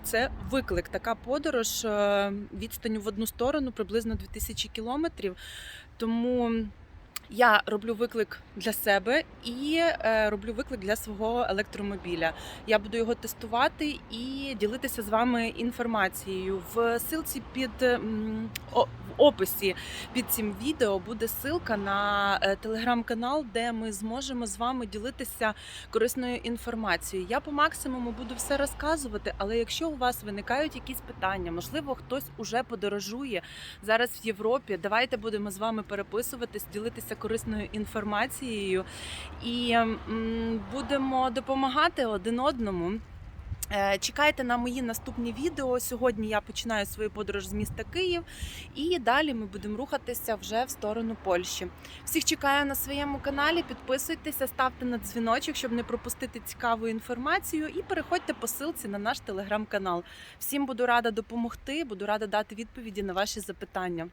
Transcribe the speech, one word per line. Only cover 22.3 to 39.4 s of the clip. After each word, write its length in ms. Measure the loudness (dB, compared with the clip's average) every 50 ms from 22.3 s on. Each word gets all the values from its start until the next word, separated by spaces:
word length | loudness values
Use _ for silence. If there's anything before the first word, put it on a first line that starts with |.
| 4 4
е, 140 | 4 2 2 0
Telegram-канал, 840 | -2 -4 -4 0 2 2 2 2 0 -2 -2 -2 -2 0 0 -2 -2 -2 -2
де 180 | -2 -2 0
ми 200 | -2 -4 -4 -4
зможемо 540 | -6 -4 -4 -4 -4 -4 -4 -4 -4 -4 -4
з 120 | -4 -4 -2
вами 280 | -2 -2 -2 -2 -6
ділитися 680 | -6 -6 -6 -6 -6 -6 -6 -8 -8 -4 0 0 0 0 -2 -12 -14 -14 -14 -14 -2
корисною 460 | 2 4 4 4 2 0 -2 -2 -2
інформацією. 920 | -2 -2 -4 -4 -4 -4 -4 -4 -2 2 2 2 2 0 -4 -4 -4 -2 0
Я 100 | 0 0
по 120 | 0 0
максимуму 580 | 2 4 4 4 2 -2 -4 -4 -2 -2 -2 -4
буду 240 | -4 -6 -6 -8 -6
все 220 | -6 0 0 2
розказувати, 760 | 2 2 0 -2 -2 0 0 0 0 0 -6 -6 -4 -6 -6 -4 -2
але 200 | -2 0 2 0
якщо 300 | 0 0 -2 -2 -2 -2
у 80 | -2
вас 280 | 2 0 0 0 0 -6
виникають 500 | -8 -8 -6 -2 0 0 2 2 0 -2
якісь 260 | -8 -10 -8 -10 -10
питання, 520 | -10 -12 -6 -2 -2 0 0 0 -4 -4
можливо, 420 | -4 -4 -6 -4 -4 -4 -4 -4 -6
хтось 320 | -6 -4 -4 -4 -4 -4 -8 -10
уже 260 | -8 -6 0 0 0
подорожує 800 | 0 0 -6 -2 -2 -2 -2 -2 -4 -6 -6 -6 -6 -4 -4 -4 -4 -6 -16 -14 -14 -14 -14 -10
зараз 280 | 2 4 6 6 6 2
в 160 | 0 -4 -4
Європі, 520 | -4 -2 0 2 2 2 2 2 -2 -4 -2
давайте 340 | 0 2 4 4 4 2 0
будемо 340 | -2 -2 -2 -2 -2 -2 -4
з 80 | -4 -2
вами 240 | -2 -2 -2 -2
переписуватись, 840 | -4 -4 -4 -4 -4 -2 -2 -2 -2 -2 -4 -6 -6 -6 -6 -10 -10 -6
ділитися 420 | -6 -4 -4 -4 -6 -6 -8 -8 -8 -6
корисною 460 | -2 -2 -2 -2 -2 -2 -2 -2 -2 -4
інформацією 1120 | -4 -4 -4 -2 -4 -4 -2 0 2 0 0 0 -2 -6 -6 -4 -2 -2 0 2 2 0 0 -2 -10 -12 -10 -10 -10 -10 -10 -12 -12 -8